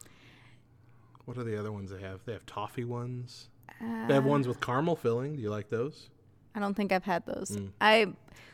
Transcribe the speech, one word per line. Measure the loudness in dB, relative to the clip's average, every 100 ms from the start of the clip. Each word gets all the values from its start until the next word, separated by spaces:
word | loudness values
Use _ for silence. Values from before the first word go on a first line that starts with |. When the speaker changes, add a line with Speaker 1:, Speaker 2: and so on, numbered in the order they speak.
| -20 -20 -20 -20 -20 -20 _ -20 -20 -20 -20 -20
Speaker 1:
What | -12 -8
are |
the | -4 -4
other | -4
ones | -6 -8
they | -10
have? | -10 -10
They | -10
have | -12 -10
toffee | -10 -8 -6
ones. | -6 -6 -6 -8 -10 -14 -20 -20 -20 -12
They | -8 -2 4
have | 4
Speaker 2:
Uh, | 6
Speaker 1:
ones | 4 2
with | -2
caramel | 0 2 2 2
filling. | 2 0 -2 -4
Do |
you | -4
like | -4 -2
those? | -2 -4 -6 -18 _ _ _ _
Speaker 2:
I | -4
don't | -2
think | 0 0
I've | 0
had | 0 -2 -2
those. | -6 -6 -6
Speaker 1:
Mm. | -8 2
Speaker 2:
I, | 6 8 6 -2 -16 -20 -20